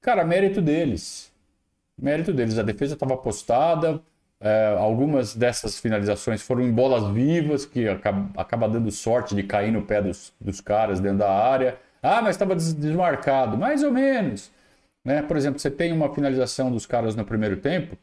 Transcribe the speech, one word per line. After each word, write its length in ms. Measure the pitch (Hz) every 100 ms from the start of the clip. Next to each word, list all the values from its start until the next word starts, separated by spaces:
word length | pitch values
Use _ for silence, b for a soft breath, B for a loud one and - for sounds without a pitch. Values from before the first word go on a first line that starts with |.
Cara, 240 | - 226
mérito 380 | 165 180 196 202
deles. 680 | 160 151 160 98 - - - _ _ _ _ _ _ -
Mérito 320 | 135 151 165
deles. 280 | 151 113 110
A 40 |
defesa 320 | 104 104 143
tava 220 | 147 131 131
postada, 840 | 123 104 - 120 160 160 160 160 _ _ _ _
é, 380 | 107 107 107 101
algumas 560 | 107 113 143 143 113
dessas 460 | 113 123 117 110 -
finalizações 640 | 117 107 101 104 - 107
foram 180 | - 123
em 100 | 127
bolas 400 | 113 131 123 104
vivas, 540 | 104 135 170 151 147
que 240 | - 127 110
acaba, 400 | 95 104 98 98 -
acaba 300 | - 120 110
dando 220 | 113 110
sorte 440 | 101 - 120 120
de 80 | 101
cair 300 | 98 104 101
no 80 | 110
pé 220 | 101 104
dos, 280 | 98 90 - _
dos 220 | 101 95
caras 400 | - 104 110 92
dentro 200 | 98 98
da 100 | 101
área. 460 | 98 117 131 127 127 B B
"Ah, 180 | 143 214
mas 160 | 220 180
tava 180 | 196
des-, 200 | 180 165
desmarcado." 840 | 156 151 165 180 139 - 135 123 104
Mais 260 | 214 294
ou 80 | 285
menos. 640 | 254 269 262 180 202 - b b b b _
Né? 200 | - 143
Por 160 | 147 156
exemplo, 200 | 139 139
você 120 | 147
tem 200 | 139 170
uma 220 | 165 147
finalização 560 | - 143 131 123 - 131
dos 140 | 117
caras 320 | - 120 113 110
no 80 |
primeiro 320 | 104 110 107 95
tempo 400 | 135 180 - -